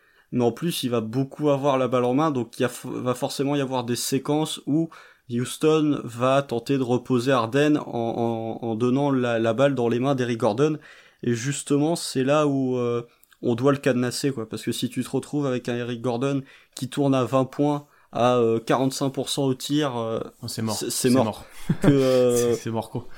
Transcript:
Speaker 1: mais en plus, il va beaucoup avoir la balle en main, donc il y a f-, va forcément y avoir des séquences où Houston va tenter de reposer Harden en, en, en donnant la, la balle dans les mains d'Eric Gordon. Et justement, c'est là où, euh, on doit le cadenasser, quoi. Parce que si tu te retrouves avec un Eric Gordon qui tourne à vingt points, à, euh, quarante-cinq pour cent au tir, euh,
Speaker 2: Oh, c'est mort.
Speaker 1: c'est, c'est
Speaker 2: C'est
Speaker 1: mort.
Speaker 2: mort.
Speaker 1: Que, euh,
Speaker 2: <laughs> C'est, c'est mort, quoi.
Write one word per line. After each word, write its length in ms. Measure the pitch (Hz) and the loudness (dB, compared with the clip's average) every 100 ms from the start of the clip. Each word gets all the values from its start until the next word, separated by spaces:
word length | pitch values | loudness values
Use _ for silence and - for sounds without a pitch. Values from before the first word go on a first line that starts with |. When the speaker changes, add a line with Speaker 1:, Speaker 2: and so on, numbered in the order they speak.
| _ _ _ | _ _ _
Speaker 1:
mais 140 | 123 | 0
en 80 | 120 | 0
plus, 300 | 113 170 - | 0 -4 -4
il 80 | 123 | -2
va 100 | 117 | -2
beaucoup 480 | 110 127 135 - 147 | -2 -2 -4 -2 0
avoir 300 | 139 143 131 | 2 2 2
la 100 | 123 | 2
balle 160 | 127 | 0
en 80 | 123 | 2
main, 180 | 131 156 | 2 0
donc 280 | 127 110 - | -2 -4 -2
il 40 | |
y 20 | 123 | -4
a 20 | |
f-, 180 | - 123 | -4 -10
va 280 | 113 123 | -6 -4
forcément 420 | 123 135 - 139 143 | -4 -4 -2 -2 0
y 60 | |
avoir 220 | 131 127 | -2 -2
des 120 | 120 120 | -2 -4
séquences 640 | - 135 139 151 156 - - | -2 -2 0 -2 -2 -6 -2
où 240 | 151 165 - - _ - | -2 -2 -6 -20 _ -6
Houston 680 | 120 127 - 156 156 151 143 | -4 -4 0 2 4 2 0
va 380 | 120 113 127 139 | -4 -2 2 2
tenter 340 | 135 117 - 139 | 0 -4 0 0
de 60 | |
reposer 500 | 120 123 123 123 127 | 2 0 2 0 2
Harden 460 | 131 113 139 151 147 | 0 2 2 4 2
en, 40 | - | -2
en, 720 | 120 117 117 117 113 113 110 | -4 -4 -2 -2 -2 -6 -6
en 140 | 117 | -4
donnant 360 | 110 123 135 143 | 0 2 2 2
la, 280 | 131 120 113 | 2 2 2
la 160 | 113 | 2
balle 200 | 110 139 | 2 2
dans 140 | 127 117 | 2 0
les 120 | 120 | 2
mains 140 | 139 | 0
d'Eric 240 | 135 120 117 | 0 -2 0
Gordon. 400 | 117 110 156 147 - - - _ | 0 2 0 0 -8 -20 -20 _
Et 120 | 123 | -2
justement, 600 | 117 135 139 - 143 151 170 | -2 -2 -4 0 2 2 0
c'est 280 | - 139 | -2 -2
là 220 | 131 151 151 | 2 2 2
où, 300 | 139 127 127 | 0 0 0
euh, 260 | 120 120 117 _ _ _ | 0 -2 -6 _ _ _
on 120 | 120 | -2
doit 180 | 117 139 | 2 2
le 60 | 139 | 2
cadenasser, 540 | 139 123 123 - 143 | 2 0 0 -2 -4
quoi. 160 | 117 110 | -4 -6
Parce 140 | 110 | -6
que 100 | - | -6
si 160 | - 123 | -4 -4
tu 160 | 127 | -4
te 60 | 120 | -4
retrouves 360 | 131 131 147 139 | -4 -4 -4 -2
avec 220 | 123 123 | -2 -4
un 80 | 120 | -4
Eric 240 | 120 120 | -4 -4
Gordon 420 | 127 117 139 139 135 - _ | -4 -2 -2 -2 -6 -16 _
qui 140 | - 127 | -10 -6
tourne 260 | - 139 | 0 2
à 100 | 131 | 2
vingt 200 | 120 135 | 2 0
points, 420 | 131 - 147 143 143 _ _ | 0 0 0 -2 -6 _ _
à, 260 | - 120 123 | 0 2 4
euh, 220 | 113 113 | 4 2
quarante-cinq 520 | 113 127 135 - 139 | 0 0 0 -2 -4
pour 180 | 135 120 | -4 -4
cent 160 | - | -2
au 100 | 135 | 0
tir, 420 | 131 - 147 147 120 | -2 -2 -2 0 -4
euh, 200 | 113 113 - - | -4 -4 -6 -12
Speaker 2:
Oh, 60 | 117 | -10
c'est 140 | - | -6
mort. 120 | 110 | -4
Speaker 1:
c'est, 120 | 104 - | -4 -4
c'est 220 | - 127 | 0 4
Speaker 2:
C'est 20 | |
Speaker 1:
mort. 140 | 127 113 | 4 4
Speaker 2:
mort. 180 | - - - - - | -2 -12 -6 -4 2
Speaker 1:
Que, 60 | 190 | 4
euh, 480 | 139 131 127 123 120 | 6 4 4 4 4
Speaker 2:
<laughs> 0 | |
C'est, 180 | 120 | 2
c'est 160 | 113 117 | 0 -2
mort, 180 | 113 - | -6 -6
quoi. 180 | 120 - | -8 -10